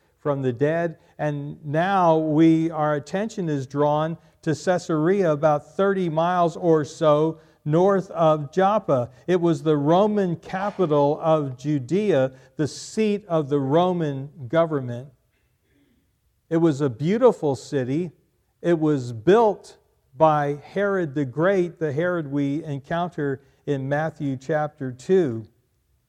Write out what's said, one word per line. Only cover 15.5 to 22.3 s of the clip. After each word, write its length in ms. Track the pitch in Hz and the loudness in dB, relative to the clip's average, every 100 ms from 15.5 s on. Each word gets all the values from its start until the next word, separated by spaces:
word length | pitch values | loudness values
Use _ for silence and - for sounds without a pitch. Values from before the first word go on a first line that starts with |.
| _ _ _ _ _ _ _ _ _ - | _ _ _ _ _ _ _ _ _ -4
It 80 | 165 | 0
was 240 | 165 135 | 2 2
a 80 | 147 | -2
beautiful 640 | 113 151 226 254 - 151 131 | -2 -2 2 2 2 -2 -4
city. 560 | - 143 123 147 180 - _ _ _ _ | -4 -4 -2 -4 -6 -12 _ _ _ _
It 180 | 170 170 | 0 2
was 360 | 151 143 123 | 2 0 -4
built 640 | 113 110 214 214 180 - - _ _ _ | -2 4 6 4 0 -10 -20 _ _ _
by 440 | 131 160 151 143 143 | 2 2 4 -2 -6
Herod 520 | - 190 202 190 165 | -8 -4 -2 -2 -2
the 100 | 139 | -4
Great, 540 | 135 139 180 196 175 170 | -4 -2 0 0 -2 -4
the 120 | 156 | -6
Herod 400 | 135 180 175 143 | -2 -2 -2 -4